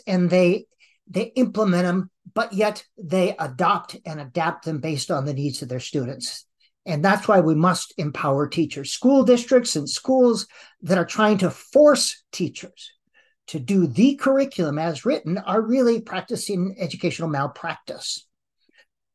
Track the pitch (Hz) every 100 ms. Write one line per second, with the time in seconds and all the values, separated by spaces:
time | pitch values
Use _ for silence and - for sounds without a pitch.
0 | - 185 175 185 175 214 - _ _ _
1 | - 180 233 - 226 202 208 175 180 185
2 | 185 _ - - 233 196 214 208 - -
3 | 170 185 180 - 151 127 175 190 - -
4 | - 156 135 165 160 170 160 151 160 143
5 | - 151 139 139 143 123 123 127 - 147
6 | 123 131 - - - _ _ _ - 151
7 | 190 208 - 202 160 156 175 175 - -
8 | 147 - 147 139 143 165 151 143 135 -
9 | 254 269 233 240 - 254 240 156 147 -
10 | - 262 247 226 - - - _ 170 185
11 | 170 - 214 202 180 - - 277 - -
12 | - - _ - 160 - - - - _
13 | _ _ _ _ - 160 123 196 165 120
14 | 254 277 269 269 277 - 160 147 170 143
15 | 220 320 156 190 190 208 220 262 240 233
16 | - 190 - 202 - 190 190 190 170 -
17 | 175 - 160 143 139 - 165 156 - -
18 | - - - _ _ _ _ _ _ _
19 | _